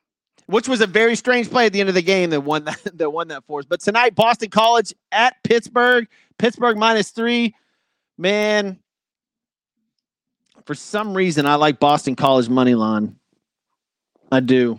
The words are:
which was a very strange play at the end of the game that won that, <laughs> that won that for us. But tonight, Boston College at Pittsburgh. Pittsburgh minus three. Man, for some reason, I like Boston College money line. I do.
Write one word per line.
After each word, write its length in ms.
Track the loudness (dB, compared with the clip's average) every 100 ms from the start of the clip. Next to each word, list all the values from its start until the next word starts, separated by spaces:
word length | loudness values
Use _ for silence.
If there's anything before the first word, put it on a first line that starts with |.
| _ _ _ _ -4
which 220 | -4 -2
was 120 | -2
a 60 | 0
very 300 | 2 2 0
strange 340 | 0 0 0
play 160 | 0 0
at 60 |
the 80 | 0
end 80 | 0
of 80 | 0
the 60 |
game 280 | 0 0 0
that 120 | -2
won 220 | -2 -4 -4
that, 120 | -12
<laughs> 100 | -12 -6
that 140 | -6
won 160 | -4 -10
that 160 | -12
for 140 | -12 -12
us. 80 | -8
But 140 | -6
tonight, 340 | -2 0 0
Boston 360 | 2 0 0 -2
College 440 | 0 2 2 -2 -8 -6
at 240 | 0 0 0
Pittsburgh. 640 | -2 -2 0 -2 2 0 -2 _ _ -4
Pittsburgh 400 | -4 -2 -2 0
minus 320 | 0 0 -2
three. 460 | -4 -2 0 -2 -6 _ _ _ _ _ -6
Man, 640 | -2 -2 0 -2 -2 -10 _ _ _ _ _ _ _ _ _ _ _ _ _ _ _ _ _ _
for 120 | -14 -14
some 360 | -8 -6 -4
reason, 320 | -2 0 0
I 120 | 2 4
like 240 | 2 4
Boston 340 | 2 2 0
College 340 | 0 2 2 2
money 280 | 2 2 2
line. 400 | 0 -2 -4 -8 _ _ _ _ _ _ _ _ _ _ -2
I 80 | -2
do. 400 | 2 2 2